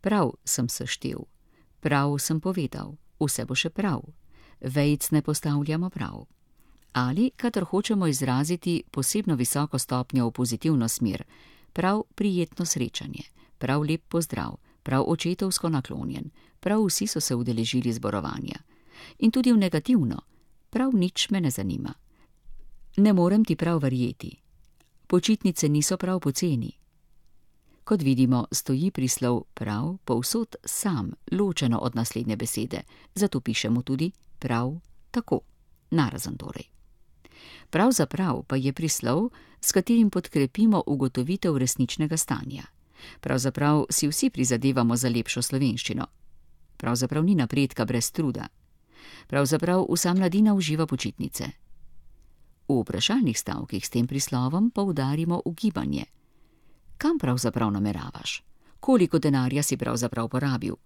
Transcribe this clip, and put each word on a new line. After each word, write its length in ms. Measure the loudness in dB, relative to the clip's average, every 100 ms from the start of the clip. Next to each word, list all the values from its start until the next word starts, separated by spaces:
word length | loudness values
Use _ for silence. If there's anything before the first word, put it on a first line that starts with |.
Prav 300 | 2 2 2 -2 -6
sem 240 | -2 -2
seštel, 560 | -4 -6 -6 -6 -8 -12 _ _ _ _ _
prav 380 | 0 2 2 -2
sem 200 | -2 -2
povedal, 560 | -2 -4 -6 -6 -12 -14 -20 _
vse 260 | -2 -2 -4
bo 100 | -2
še 140 | -2
prav. 320 | -2 -2 -2 -6 -20 -20 -20 -20 -10
Vejic 500 | -2 2 2 2 2
ne 100 | 2
postavljamo 680 | 2 -2 0 0 0 -2 -4
prav. 360 | -6 -8 -8 -16 _ _ _ -20 -20 _
Ali 380 | -2 0 2 0 0
kadar 280 | -2 0
hočemo 440 | 0 0 0 2 2
izraziti 760 | 2 2 2 2 0 0 -2 -4
posebno 440 | -4 -2 0 0 0
visoko 440 | 0 0 -2 -4
stopnjo 480 | -2 -4 0 0 0
v 40 |
pozitivno 560 | 0 -2 0 2 2 0
smer, 360 | 0 -2 -2 -10 -20 -20 -20 -10
prav 300 | -2 0 0 -4 -2
prijetno 500 | 0 0 -2 -4 -4
srečanje, 580 | -2 -4 -6 -10 -12 -16 _ _ -6
prav 240 | 0 0
lep 200 | 0 -2 _
pozdrav, 480 | -2 -2 -4 -6 -10 _ _
prav 200 | -2 0 2
očetovsko 640 | 0 -2 -2 -2 -2 -2
naklonjen, 600 | -2 -4 -8 -8 -8 -12 -16 -20 _
prav 260 | 0 2 2
vsi 220 | 0 -2
so 120 | -2
se 160 | -2 -2
udeležili 580 | -2 -2 0 0 0
zborovanja. 680 | -2 -2 -2 -4 -8 -10 -12 -16 _ _ -20 -20 0
In 120 | 2
tudi 200 | 4 4
v 60 | 4
negativno, 640 | 4 0 2 2 2 -2 _ _ _ _ _
prav 240 | -2 0
nič 360 | 2 0 0 -2
me 120 | 0
ne 100 | 0
zanima. 420 | -2 -4 -4 -6 -10 _ _ _ _ -16 -16 -16 -18 -6 4
Ne 160 | 6
morem 320 | 6 6 4 2
ti 100 | 2
prav 240 | 2 2
verjeti. 640 | 2 0 -2 -4 -14 -16 _ _ -20 _ _ _ _
Počitnice 600 | 2 4 2 2 2 2
niso 280 | 2 2 0
prav 220 | 0 0
poceni. 520 | 0 0 0 0 -2 -10 _ _ _ -20 _ -20 _ _ _ _
Kot 180 | -2 2
vidimo, 440 | 4 4 4 4 0
stoji 400 | -4 -2 0 0
prislov 520 | 0 -2 0 0 0 -2
prav 440 | -8 -4 -2 -2 -6 -2
povsod 500 | 0 0 -4 -4 -8 -8
sam, 460 | -4 -2 -2 -4 -8 -4
ločeno 480 | 0 0 0 0 2
od 160 | 0 -2
naslednje 400 | -4 -4 -4 -4
besede, 460 | -4 -4 -6 -8 -10 -20 -12 -2
zato 260 | -2 0
pišemo 400 | -2 -2 0 0
tudi 300 | 0 -2 -2 -6 -20 -10
prav 400 | -2 -2 -2 -6 -14 -20 -6
tako, 280 | -6 -2 -4 -4 _ _ _ _
narazen 460 | 2 2 -2 -8 -8
torej. 260 | -10 -14 -16 -20 -20 _ -20 _ -20 -20 -20 -20 -2
Pravzaprav 720 | 4 4 4 0 0 0 -2
pa 120 | -2 0
je 180 | 0
prislov, 560 | -2 -2 0 0 2 0 -6 -20 -4
s 100 | 0
katerim 380 | 0 4 4 6
podkrepimo 760 | 2 -2 0 0 4 4 4 2
ugotovitev 680 | 0 0 -2 -2 0 0 2
resničnega 600 | 0 0 -2 0 -2 -2
stanja. 460 | -2 -4 -4 -12 -14 _ _ -20 -20 -10
Pravzaprav 640 | -2 0 0 2 4 4 2
si 180 | 0 0
vsi 220 | 0 0
prizadevamo 680 | 0 0 2 2 4 2 2
za 140 | 2
lepšo 320 | 0 -2 -4
slovenščino. 640 | -2 0 0 0 -4 -4 -6 -12 -20 -20 -20 -20 -20 -6
Pravzaprav 460 | -2 0 0 0
ni 120 | 2 2
napredka 500 | 2 0 0 0 -2
brez 260 | 0 -2
truda. 360 | -2 -2 -4 -10 _ _ _ _ -20 -20 -20 -4
Pravzaprav 580 | 0 2 2 2 2 2
vsa 240 | 0 2
mladina 400 | 2 4 4 4
uživa 320 | 4 2 0 0
počitnice. 640 | -2 -4 -6 -8 -6 -10 -10 -20 -20 -18 -18 -20 -20 -20 -20 -20 _ -2
V 140 | 0
vprašalnih 580 | 0 -2 0 2 2 0
stavkih 460 | -4 -8 -6 -8 -2
s 40 |
tem 180 | 0 0
prislovom 640 | -2 -2 0 0 0 0
poudarimo 720 | 0 -2 0 0 0 0 -2 -4
ugibanje. 600 | -2 -2 -2 -4 -6 -8 _ _ _ _ _ -20 -20 -20 -4
Kam 200 | -2 0
pravzaprav 540 | 0 0 0 0 0
nameravaš? 720 | 0 -2 -2 -8 -10 -10 -10 -12 -20 _ -6
Koliko 400 | 2 4 4 2
denarja 440 | 2 2 2 0
si 140 | -2 -2
pravzaprav 520 | -2 -2 -2 -4 -4
porabil? 460 | -2 -2 -2 -4 -8